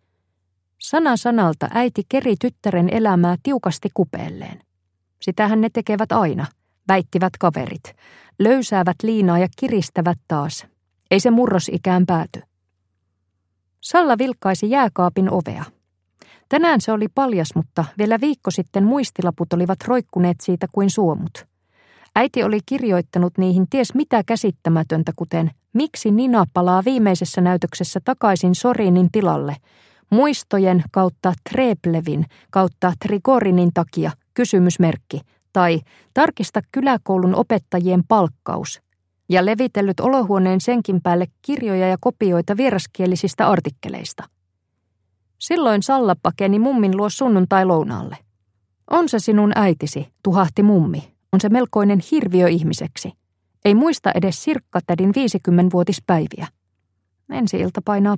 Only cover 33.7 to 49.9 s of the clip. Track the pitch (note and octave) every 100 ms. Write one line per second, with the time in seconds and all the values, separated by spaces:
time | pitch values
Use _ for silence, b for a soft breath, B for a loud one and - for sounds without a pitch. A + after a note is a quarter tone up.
33.7 | F3 E3 - D#3 - _ - A#3+ G3 F3+
34.7 | - E3+ - - C#3+ - _ _ F#3 F3
35.7 | D#3+ b b b - D#4+ - F3+ G#3 -
36.7 | C4+ C4+ A#3+ - F#3 F3+ F#3 - G#3+ -
37.7 | F3+ F3+ F3+ - A3 E3 - - E2 -
38.7 | - _ _ _ _ - F3+ F#3+ A3 B3+
39.7 | G#3 G3 F3 B3+ C4+ G3 G3 F#3 F#3+ A#3+
40.7 | B3 G3+ F#3 F3+ F3 F3+ _ - C#4+ A3+
41.7 | F#3 F#3 F#3 B3 - G3 F3 E3+ G#3 C4
42.7 | F#3+ - - F3+ F3+ F#3+ - - G3+ D3
43.7 | - - B2 - - - _ _ _ _
44.7 | _ _ _ _ _ _ - - E4+ B3+
45.7 | G#3 - C4+ A3 F3 E3+ - G3 G#3 B3
46.7 | B3+ G3 F#3+ G#3 - C4 G3 F3+ F#3+ F#3+
47.7 | E3 B2 A2+ - - _ _ _ _ _
48.7 | _ - E4 E4 A3 A#3 G#3 G#3 G#3+ G3
49.7 | D#3 D3